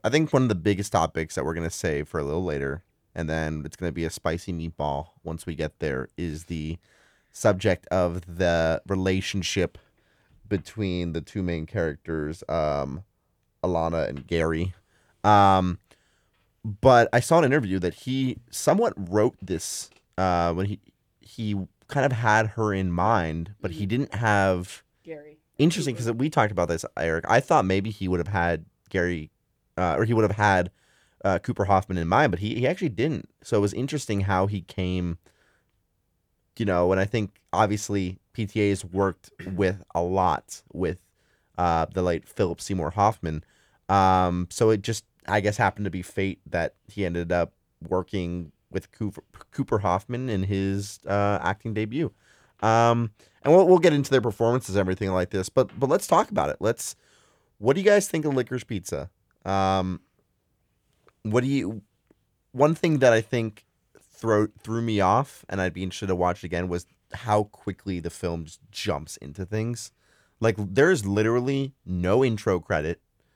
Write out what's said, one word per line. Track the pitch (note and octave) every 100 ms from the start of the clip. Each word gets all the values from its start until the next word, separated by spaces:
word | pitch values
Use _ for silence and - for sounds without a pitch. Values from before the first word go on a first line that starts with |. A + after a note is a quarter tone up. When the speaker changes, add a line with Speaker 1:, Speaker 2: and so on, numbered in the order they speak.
Speaker 1:
I | -
think | D3 D#3
one | C3+
of | B2+
the |
biggest | F#2 F#2 F#2+ G2+
topics | E2+ D#2+ D#2+ D#2
that | -
we're | C#2+
gonna | E2 E2+
save | - E2+ D2 D2
for | E2
a |
little | C#2+ D#2+
later, | F2+ C#2 C#2 C#2+ - _ _
and | E2+ D#2
then | D#2+ D#2 D#2
it's | D2 -
gonna | F2
be | D#2
a | D#2+
spicy | - E2+ E2 -
meatball | E2+ E2 - D2+ C#2 E2 _
once | E2 D#2+ -
we |
get | D#2 D2+ -
there, | D#2 C2 - -
is | E2+ D#2
the | - E2 D#2 E2+ _ _ _ _ _
subject | - - F#2 G#2 F2 -
of | F#2 F2+ F2 F2 E2+
the | F2 E2+ E2 D#2+ -
relationship | F#2+ F#2+ F#2+ - G2 F2 G2 E2+ - _ _ _ _ _ _ -
between | G2+ - A2 G2 F2+ E2+
the | D#2+
two | - G#2
main | F2+ E2+ D#2
characters, | F2 D#2+ C#2 - D#2+ D2 D#2+ -
um, | D#2+ D#2 C#2+ C#2 D2+ - _ _ _ _ _
Alana | F#2 E2+ E2 E2 A#1
and | C#2 -
Gary. | E2+ D#2+ D#2+ F#2 - _ _ _ _
Um, | G#2 G#2 G2 F#2+ F#2 F2 _ _ _ _ _ _ _ _
but | A2 G2+ C3 A#2+ A#2
I | A#2+
saw | - E3
an |
interview | C#3 D3 G2+ F#2+
that | F2
he | - B2+ C3 C3 - -
somewhat | - - F#3+ A#3 -
wrote | F2 G#2 B2 -
this, | F#2 E2 - - - _ _ -
uh, | F#2 F2 E2+
when | E2+ G2
he, | G#2 _ _ _ _
he | - - G#2+ G2+ F2+ _ -
kind | C#3
of | C3+
had | A2+ A#2 G#2+ A2
her | - G#2+
in | F#2+ F#2
mind, | F2 G2+ A2 E2 E2 E2+ G#2
but | F#2
he | E2
Speaker 2:
Mm-hmm. | G2
Speaker 1:
didn't | A#2+ C#3+
have | G#2 A#2 G2+ G2 F2+ F2+ - _ _
Speaker 2:
Gary. | - D3+ D3 - _ -
Speaker 1:
Interesting, | D#3+ E3+ D#3
Speaker 2:
Cooper. | A2+ A#2
Speaker 1:
'cause | A#2
we | D3
talked | D3 G#2+
about | F2+ E2+
this, | E2 - -
Eric. | E2 E2 -
I | A#2+
thought | - D3
maybe | F#2 F#2+ G#2
he | G#2 F#2
would | F2+
have | E2
had | G2 F2 D#2+ D#2+ _ _
Gary, | F#2+ F2 E2+ D#2 _ _ _ _ -
uh, | F2+ D2
or |
he | A2+
would | A2+
have | G#2+ G#2
had, | G#2 F#2+ F2+ - _ _ _ _
uh, | G2 F2+
Cooper | - A2 G2
Hoffman | F#2+ F#2+ F2+
in | E2
mind, | A2 D3
but | F2
he, | G#2+ A#2
he | B2+
actually | F#3 E3+
didn't. | A2 D3 G#2+ - _
So | - G#2+
it |
was | G2+
interesting | - C#3 D3 - G2+
how | G2 F#2 G2+
he | G#2
came, | - - F2+ F#2 F2 E2+ _ _ _ _ _ _ _ _ _ _ _ _ _ -
you | G2+
know, | F2 F2+
and | F#2+
I |
think | G2 A#2 G2+ _ _
obviously | F#2 G#2+ G#2 - G2+ F#2 F#2 _
P | - G#2
T | A2
A's | G2+ G2
worked | F2 F#2 G2 - - - F2+
with | F#2 F#2+ G2 -
a | E2
lot | F2 F#2+ F2+ C#2+ - - -
with, | E2+ E2+ F2+ _ _ _ _ _ -
uh, | F2 E2 D#2
the | F#2
late | F2+ E2 -
Philip | - F#2 -
Seymour | - F#2+ D2+
Hoffman. | G#2 G#2 - E2 D#2 - _ _ _ -
Um, | G2 F#2+ F#2 F2+ F2 F2+
so | - A2
it | A2
just, | G#2+ A2 - _ -
I | G#2
guess, | G2+ G2+
happened | G2+ -
to | G2
be | F2+
fate | - - G2 - -
that | F2 D#2+ - -
he | G2+
ended | F2+ E2+ E2+
up | F2 E2+ _ _ _ E2
working | F#2 F2+ G2 F2 F2 D#2+ _ _
with | F#2+ -
Cooper, | - G#2 - - - -
Cooper | - - G#2+
Hoffman | G2+ F#2 - B2 C3
in | G2
his, | F#2+ G2 G2 G2 G2+ - -
uh, | G2+ G2+ G2
acting | E2+ G2+ A2+
debut. | G#2+ G#2+ C3+ C3+ - _ _ _ _
Um, | G#2+ A2+ A#2 A#2 A#2 - _ _
and | C#3
we'll, | F3 F3
we'll | F3+
get | E3
into | D3 C3+
their | C3
performances | A#2 - A#2 B2 - G2+
and |
everything | F#2 F#2 F#2+
like | F#2 F2+
this, | G2 F#2
but, | C3 B2 -
but | C3
let's | F#3 -
talk | E3 -
about | G3+ D2
it. | -
Let's, | G#2 - - - _ _ _ _ _ _
what | G#2+
do | D#3+
you | G3
guys | G3+ G3
think | D#3+ D3+
of |
Licorice | C3 B2 B2+ -
Pizza? | G2 - D2 C#2 _ _ _ -
Um, | G2 F#2+ F#2+ F#2 F2+ _ _ _ _ _ _ _ _ _ _ _ _
what | G#2+ A#2+
do | C3
you, | C#3 F#2 A2 - _ _ _ _ _ _
one | A#2+ D3+
thing | D#3+ E3+ D3
that | B2+
I | A2+
think | - B2 A2 - _ _ _ - _
throw, | _ A2+ G#2 G#2+ -
threw | A2 A2+
me | A#2 G#2
off, | F#2 A2+ C#3 - -
and | G2
I'd | F#2
be | F2
interested | F#2+ - G2
to |
watch | F2+ F2+ F2
it | F2
again, | F2 F2+
was | F2 - _ _
how | - A2 G#2+
quickly | G#2 - - F2+ G2+ F2
the | E2
film | - F2+ E2+
just | D#2+ - _
jumps | - G#2 D2 D2+ -
into | C#2+ G2 F#2
things. | A2 A#2 A#2+ - _ _ _ _ _
Like, | A2 G#2+
there's | G2+ G2+ D#3+ D#3+ G2+
literally | G2+ A2 A#2+ B2+ C#3 C3+ - F#2
no | F#2 F2+ A#2
intro | C3 G#2+ G#2+ F2+
credit. | - E2 D#2 E2+ _ _ _